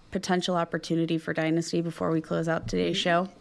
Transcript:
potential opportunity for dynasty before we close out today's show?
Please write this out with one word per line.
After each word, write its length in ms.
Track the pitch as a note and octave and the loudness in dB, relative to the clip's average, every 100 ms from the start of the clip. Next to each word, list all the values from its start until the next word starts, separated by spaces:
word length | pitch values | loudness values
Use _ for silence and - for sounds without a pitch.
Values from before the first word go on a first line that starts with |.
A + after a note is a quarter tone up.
| - | -8
potential 460 | G3 F#3+ F3+ F#3 F3 | -4 0 0 2 0
opportunity 600 | E3+ E3 - E3 E3 E3 | 0 -2 0 0 2 0
for 160 | D#3+ | -2
dynasty 480 | D#3+ D#3+ E3 E3 E3+ | -2 0 0 0 -2
before 280 | E3+ - D#3+ | -2 -2 0
we 120 | D#3+ | 0
close 260 | D#3 E3+ E3 | 0 -2 0
out 180 | E3 - | -2 -2
today's 300 | F#3 E3+ F3+ | 0 0 0
show? 320 | F3+ E3+ F#3+ - | 2 2 2 -6